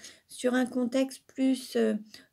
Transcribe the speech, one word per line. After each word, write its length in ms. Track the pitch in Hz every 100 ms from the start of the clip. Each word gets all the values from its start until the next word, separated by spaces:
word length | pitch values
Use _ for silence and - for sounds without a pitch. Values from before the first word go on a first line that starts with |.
| - - _
sur 240 | - 247
un 140 | 254 247
contexte 560 | 254 240 262 262 - _
plus, 480 | - 262 254 - 233
euh, 180 | 220 214 - - -